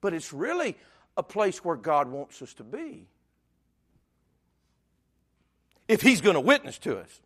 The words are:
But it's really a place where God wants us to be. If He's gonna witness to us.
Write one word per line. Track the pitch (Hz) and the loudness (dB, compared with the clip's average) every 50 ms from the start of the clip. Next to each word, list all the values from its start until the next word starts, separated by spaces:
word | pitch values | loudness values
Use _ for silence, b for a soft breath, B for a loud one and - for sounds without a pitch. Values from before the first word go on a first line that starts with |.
But | - 196 170 | -4 -4 -4
it's | 165 151 - | -4 -8 -10
really | - 139 170 277 330 359 330 233 - b b b b b b b b - | -8 -6 -6 -4 -2 -2 -4 -4 -6 b b b b b b b b -6
a | 180 | -6
place | - - 202 214 202 180 - - | -6 -2 -2 0 0 -2 -4 -6
where | 175 165 | -6 -6
God | 127 104 160 156 147 147 123 | -4 -2 0 0 0 0 -2
wants | 127 139 143 - - - | -4 -12 -12 -14 -16 -20
us | 139 127 - | -20 -20 -18
to | _ - | _ -18
be. | 110 139 254 330 320 - - 90 98 _ _ _ _ _ _ _ _ _ _ _ _ _ _ _ _ _ _ _ _ _ _ _ _ _ _ _ _ _ _ _ _ _ _ _ _ _ _ _ _ _ _ _ _ _ _ _ _ _ _ _ _ _ _ _ _ | -14 -12 -12 -12 -12 -16 -18 -20 _ _ _ _ _ _ _ _ _ _ _ _ _ _ _ _ _ _ _ _ _ _ _ _ _ _ _ _ _ _ _ _ _ _ _ _ _ _ _ _ _ _ _ _ _ _ _ _ _ _ _ _ _ _ _ _ _
If | 220 208 | 2 6
He's | - 254 254 185 | 6 6 4 6
gonna | 151 202 185 151 | 4 4 4 4
witness | 131 175 277 277 - - 117 - | 6 4 4 4 4 -6 -16 -10
to | - - 127 98 | -6 -6 -6 -6
us. | 82 - - - _ | -8 -16 -20 -20 _